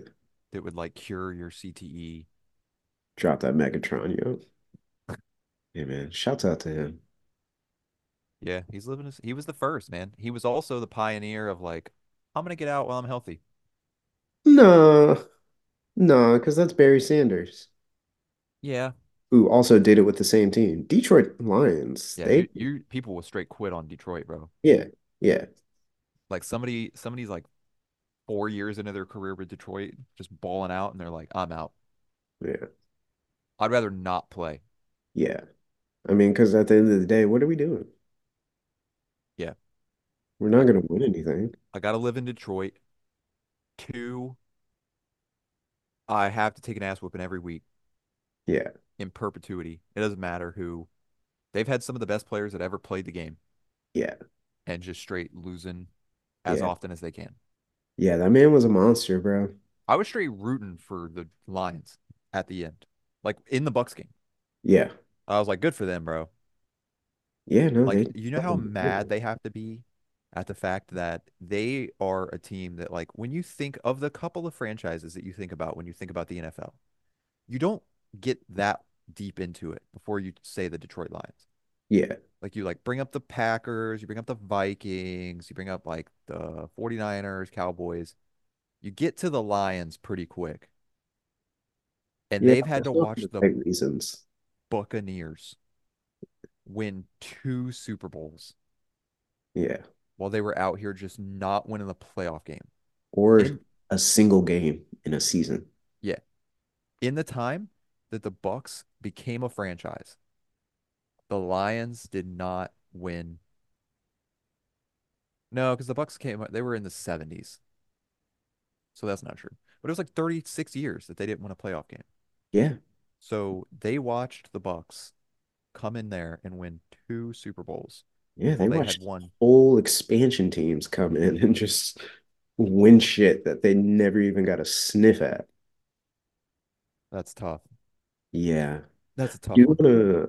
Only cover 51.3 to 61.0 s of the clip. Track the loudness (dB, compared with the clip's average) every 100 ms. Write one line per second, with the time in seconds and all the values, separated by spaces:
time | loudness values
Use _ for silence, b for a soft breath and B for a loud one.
51.3 | _ _ -6 -4 -4 -6 -10 -6 -6 -6
52.3 | -8 -6 -6 -8 -8 -8 -8 -8 -12 -14
53.3 | -16 _ _ _ _ _ -4 -4 -8 -20
54.3 | _ _ _ -12 -12 -12 -16 -10 -10 -10
55.3 | -14 -16 -14 -14 -14 -18 _ _ _ _
56.3 | _ -6 -4 -4 -6 -10 -12 -14 -14 -20
57.3 | -20 _ _ _ _ _ 0 2 4 6
58.3 | 8 10 8 6 6 6 4 0 -2 0
59.3 | -2 -2 -8 _ _ -2 0 0 -6 -6
60.3 | -6 -6 -6 -8 -16 _ -12